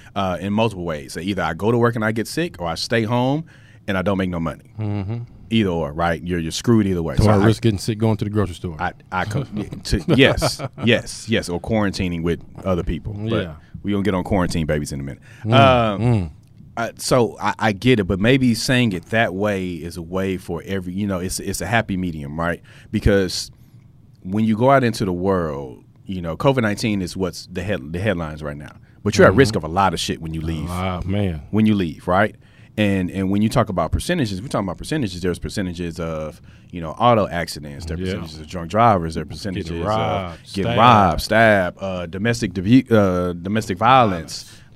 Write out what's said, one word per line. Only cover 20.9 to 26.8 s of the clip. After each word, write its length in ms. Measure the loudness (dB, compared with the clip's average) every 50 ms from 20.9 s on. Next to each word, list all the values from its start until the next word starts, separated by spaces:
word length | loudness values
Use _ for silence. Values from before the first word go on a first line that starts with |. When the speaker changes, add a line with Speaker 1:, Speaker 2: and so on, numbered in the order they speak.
Speaker 1:
you 140 | -4 -2 -2 -2
know, 100 | -2 -2
it's, 220 | -4 -4 -6 -6
it's 200 | -6 -6 -6 -6
a 60 | -2
happy 300 | 0 0 0 0 0 -2
medium, 420 | -2 -2 -4 -4 -6 -8 -8 -6 -4
right? 240 | -2 -2 -4 -4 -8 -20 -20 -20 -10 -4
Because 580 | -2 0 2 4 4 4 2 0 -4 -6 -10 -10 -14 -20 -20 -20 -20 -20 -20 -20 -20 -20 -20 -20 -20 _
when 220 | -10 -4 -2 0 0
you 120 | 2 2
go 140 | 4 4 6
out 140 | 6 6 4
into 200 | 2 0 0 -2
the 80 | -2
world, 720 | -2 0 0 2 2 2 0 -2 -4 -6 -10 -12 -14 -18 -20 -20 -20 _ -12
you 160 | -10 -8 -8
know, 140 | -6 -6 -4
covid 260 | 0 2 2 2 2
nineteen 400 | 2 0 0 -2